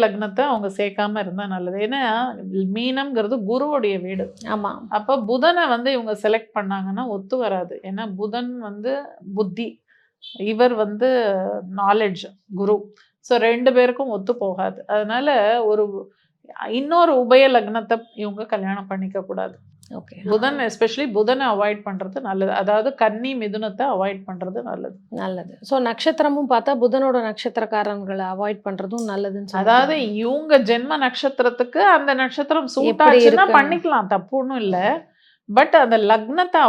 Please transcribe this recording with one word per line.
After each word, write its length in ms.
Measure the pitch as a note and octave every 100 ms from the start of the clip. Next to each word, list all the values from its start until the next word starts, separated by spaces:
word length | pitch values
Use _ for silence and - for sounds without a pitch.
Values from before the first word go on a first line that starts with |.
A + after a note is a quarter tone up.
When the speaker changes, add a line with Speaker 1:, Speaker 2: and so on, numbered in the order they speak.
Speaker 1:
லக்னத்தை 360 | A3 G3+ G#3+ G3
அவங்க 280 | C#4+ A3+ G3+
சேர்க்காம 500 | G3 G3+ G3 G#3 G#3+
இருந்தா 280 | F#3+ F#3 G3+
நல்லது. 300 | F#3 F3+ G3
ஏன்னா, 560 | G#3+ C4+ B3 A3 B3+ G#3+ F#3+ F#3+ F#3+
மீனம்ங்கிறது 680 | G#3 B3+ C4 C#4 A#3+ G#3 B3+ G3
குருவுடைய 520 | B3 D4 D4 G#3 F#3+
வீடு. 340 | F3+ G3 F#3+ -
Speaker 2:
ஆமா. 340 | A3+ G#3+ G3+ - A3+
Speaker 1:
அப்ப 280 | G#3+ G#3+ C#4
புதனை 520 | G#3 B3+ D#4 F4 D#4
வந்து 240 | A#3 B3
இவங்க 220 | B3+ A3 G#3
செலக்ட் 280 | G#3 A3 A3
பண்ணாங்கன்னா 520 | G#3+ G3 G3 F#3+ G3+ B3+
ஒத்து 300 | G3 F#3+ B3+
வராது. 440 | A3+ F#3+ F3 F#3
ஏன்னா, 320 | F#3+ G3 A3+
புதன் 440 | F#3+ G#3 A#3 B3 B3
வந்து 460 | G#3+ G#3 A#3 C#4 C#4+ - F#3
புத்தி, 480 | G3+ G3 E3+ A#3 - _ _ _ _ - -
இவர் 360 | G3+ A3 B3
வந்து 600 | A3+ G#3 G#3 B3+ B3+ G#3+ F#3+ G3 G#3 F#3 F#3+
நாலேஜ், 480 | G3 G#3 G#3+ F3 - _ _
குரு. 400 | F#3+ G3+ G#3 - _ _ _
So, 180 | - A#3+
ரெண்டு 340 | A3+ A#3+ B3+
பேருக்கும் 360 | B3 B3 B3 C4+
ஒத்து 280 | G3+ G3 A#3+
போகாது. 500 | G3 F#3 F#3+ F#3+ -
அதனால 800 | G#3 G#3 A#3+ C#4+ C4 G3+ A#3+
ஒரு 480 | G#3+ G#3+ G#3 G3 G3 _ _ _ _ - -
இன்னொரு 560 | A#3 C#4+ E4+ E4+ C4 A#3
உபய 200 | B3+ C4+
லக்னத்தை 540 | B3 G#3 A3+ A3 A3+ A3+
இவங்க 300 | - G#3 G3+
கல்யாணம் 420 | A3 G#3 F#3+ G3 G3
பண்ணிக்க 360 | F#3+ F#3+ F#3+
கூடாது. 340 | F#3 F#3+ F#3+ - _ _ -
Speaker 2:
ஓகே. 340 | - - - G3
Speaker 1:
புதன், 280 | G#3+ C4 C#4+
especially 500 | A#3 A3 A3+ C4 C#4+
புதனை 320 | G3+ G#3+ B3+ C4
அவாய்ட் 260 | G3+ G#3 G#3
பண்றது 360 | G#3 F#3+ F#3+ F#3+
நல்லது. 320 | G3 F#3+ F#3+
அதாவது, 420 | - G3 G#3 A#3+
கன்னி, 440 | C4+ A3 G#3+ B3+ C4
மிதுனத்தை 460 | G#3+ G#3+ A3 G3 C4+
அவாய்ட் 280 | G3 G3 G3 F#3+
பண்றது 360 | F#3 F#3 G#3+
நல்லது. 340 | B3 - - F#3+ -
Speaker 2:
நல்லது. 500 | A3 F#3+ F#3 E3+ -
So, 180 | - C4+
நட்சத்திரமும் 720 | A#3+ A3+ D#4+ D#4+ D4 C#4+ C4
பார்த்தா, 220 | A#3 B3 C4+
புதனோட 360 | A#3+ C4 C4+ B3 A3
நட்சத்திரக்காரங்களை 1000 | G#3+ A#3+ A3+ G#3+ G#3+ G#3 G3+ G3 F#3+ F#3
அவாய்ட் 260 | F#3+ G#3 G#3
பண்றதும் 420 | G3+ F#3+ F#3+ A#3 A3
நல்லதுன்னு 380 | G3 G3+ G3 G3+
சொல்றாங்க. 40 | F#3+
Speaker 1:
அதாவது, 580 | G3+ B3 C#4 D#4 A3+
இவங்க 440 | G#3 A#3 C#4+ D#4 C#4
ஜென்ம 380 | G#3+ A#3 C4+ D#4
நட்சத்திரத்துக்கு 800 | B3+ B3 C4+ C#4 B3 B3 B3 D4+
அந்த 380 | G4+ D#4+ C#4
நட்சத்திரம் 520 | C4 C4 C#4 C#4+ D#4+ C4+
சூட் 180 | C4+
Speaker 2:
எப்படி 260 | B3 G3+ D4+
Speaker 1:
ஆச்சுன்னா 100 | B3+
Speaker 2:
இருக்கு? 380 | A#3 A3 G4 A3+
Speaker 1:
பண்ணிக்கலாம், 460 | C#4+ E4+ E4+ B3 G3
தப்பு 320 | G3 F3+ C4+
ஒண்ணும் 180 | C4 C4
இல்ல. 500 | G3+ F3+ G3+ D#4+ - _ _ _ -
But 140 | G#3+ D4+
அந்த 300 | E4 B3 A3+
லக்னத்தை 640 | G#3 A3 A3 D#4+ F4+ E4+